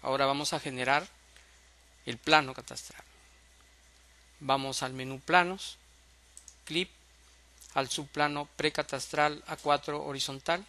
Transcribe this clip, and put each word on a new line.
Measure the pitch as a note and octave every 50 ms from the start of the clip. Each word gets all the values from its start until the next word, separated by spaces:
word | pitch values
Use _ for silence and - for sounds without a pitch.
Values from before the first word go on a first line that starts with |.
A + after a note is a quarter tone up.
Ahora | - B2+ C3 C3+ C#3
vamos | C3+ C#3 C#3+ D3+ C#3+
a | - D3+
generar | - D3 C3 B2+ B2+ B2 C#3 D3 E3 - - - - - - - - _ - - _ - _ _ _ _ _ _ -
el | - B2 A2+
plano | - - D#3 D#3 D3 C3 C3
catastral. | - - - - B2 - - - - - - - - - - - - - - - _ - _ - _ _ - _ - _ - - - _ - - -
Vamos | D3+ C3+ C3+ C3+ C3+ C3+ C3 - -
al | B2+ C3
menú | C3 C3 C3 C3+ C3+
planos, | - - E3 F3+ F3 F3 F#3 G3 - - - - - - _ - _ _ - _ _ _ - - - - - - _
clic | - D#3 E3 F#3 F#3 - - _ _ _ _ _ - - - - _ _ - - - -
al | - C3+ C3
subplano | - - D3 C#3+ - D3 D3 D3 D3 D3 D3 - - -
precatastral | D3 D#3 D3 - D3 - - C3+ - - - D3+ D3 D3+ D3 D3 - -
A | D#3+
cuatro | - - D3 C#3+ C#3+ - - D3 D3 D3
horizontal. | C#3+ C#3+ C3+ - - C3+ C3+ - - E3 F3 G3+